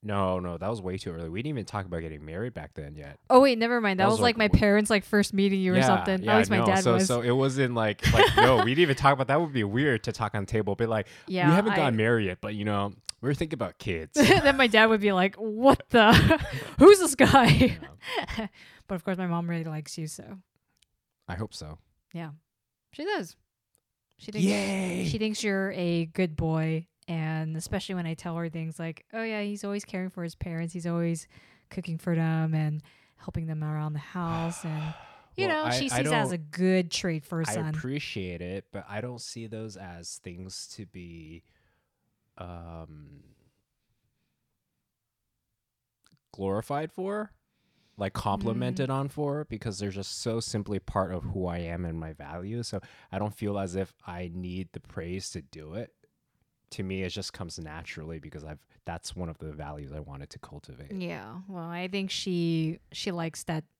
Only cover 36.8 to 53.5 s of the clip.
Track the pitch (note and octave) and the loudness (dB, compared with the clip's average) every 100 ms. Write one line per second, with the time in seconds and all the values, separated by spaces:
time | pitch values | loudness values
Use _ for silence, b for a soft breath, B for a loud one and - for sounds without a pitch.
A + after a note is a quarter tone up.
36.8 | F3 - F#3 D#3+ - E3 D#3+ A3+ D#3 D#3 | 0 -4 -4 -4 -6 -6 -2 -2 -4 -4
37.8 | B2+ C#3+ C#3+ - F#2 F2 F2 F#2+ - G2+ | -4 -6 -6 -8 -8 -8 -8 -8 -10 -14
38.8 | - G#2 A#2+ A#2+ - - A2+ A2 A2+ G2 | -10 -10 -10 -12 -14 -14 -12 -10 -12 -12
39.8 | F#2+ F2 E2+ - - F2 F#2 - - - | -16 -14 -14 -14 -14 -14 -12 -14 -14 -16
40.8 | G2 F#2 F2 E2 D#2 E2 _ _ _ _ | -16 -14 -16 -16 -18 -20 _ _ _ _
41.8 | _ _ _ _ _ - F2+ F2 E2+ E2 | _ _ _ _ _ -18 -14 -14 -14 -16
42.8 | D#2+ D2+ D2 C#2+ - _ _ _ _ _ | -16 -18 -20 -20 -20 _ _ _ _ _
43.8 | _ _ _ _ _ _ _ _ _ _ | _ _ _ _ _ _ _ _ _ _
44.8 | _ _ _ _ _ _ _ _ _ _ | _ _ _ _ _ _ _ _ _ _
45.8 | _ _ _ _ _ - G2 G2 - C#3+ | _ _ _ _ _ -8 -4 -4 -4 -6
46.8 | D#3+ - F#3+ G#3 G#3+ _ _ _ _ _ | -6 -8 -6 -6 -8 _ _ _ _ _
47.8 | _ - G2 - - G2 A2 A2+ B2 B2 | _ -6 -6 -4 -2 -2 -2 -2 -4 -2
48.8 | C3+ C3+ C#3 D3 D3 C#3+ D3+ A2 A#2 F#2+ | -2 -2 -4 -4 -4 -4 -6 -8 -8 -6
49.8 | G2+ G2 G2 - - A2+ A2 A2 G2+ G2 | -6 -6 -10 -6 -4 -4 -4 -6 -4 -6
50.8 | - G#2 F#2+ F#2 F#2 G2 F2+ F2 E2 E2+ | -4 -2 -2 -4 -6 -6 -4 -4 -6 -6
51.8 | F2 E2 D#2+ D#2 C#2+ E2 F#2+ A#2 A#2+ G2+ | -6 -6 -10 -12 -14 -12 -10 -8 -8 -10
52.8 | b b b F#2+ G#2 G#2 G#2 | b b b -6 -6 -4 -4